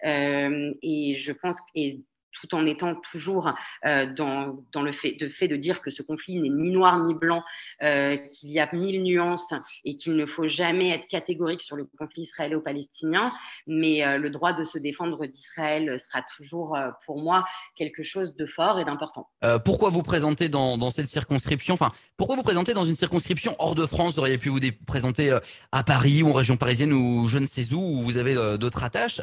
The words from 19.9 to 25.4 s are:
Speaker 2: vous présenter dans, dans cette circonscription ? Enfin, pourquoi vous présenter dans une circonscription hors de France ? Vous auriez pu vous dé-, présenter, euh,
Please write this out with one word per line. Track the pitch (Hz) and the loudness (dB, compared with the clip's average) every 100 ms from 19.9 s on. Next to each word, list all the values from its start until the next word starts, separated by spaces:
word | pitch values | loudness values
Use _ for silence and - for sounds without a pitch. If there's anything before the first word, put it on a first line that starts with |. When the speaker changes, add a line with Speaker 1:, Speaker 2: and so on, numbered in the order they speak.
Speaker 2:
vous | 170 | 2
présenter | 151 170 151 151 170 | 2 2 2 0 0
dans, | 143 131 120 | 2 0 0
dans | 123 | -2
cette | 120 143 | -2 -4
circonscription ? | - 123 139 131 139 - | -4 0 0 0 -2 2
Enfin, | 180 131 - _ - | 2 2 0 _ -4
pourquoi | - 262 | -2 0
vous | |
présenter | 233 175 185 | 2 2 2
dans | 214 | 2
une | 170 | 2
circonscription | 156 170 175 - 170 226 - | 2 2 0 0 -2 -2 -2
hors | 160 | 0
de | 160 160 | 0 0
France ? | - 175 | 2 0
Vous | 156 | 2
auriez | 135 131 | 2 0
pu | 143 | 0
vous | 135 | 0
dé-, | 131 | -2
présenter, | 110 - 143 127 120 147 | -4 -4 -2 0 2 4
euh, | 127 | 2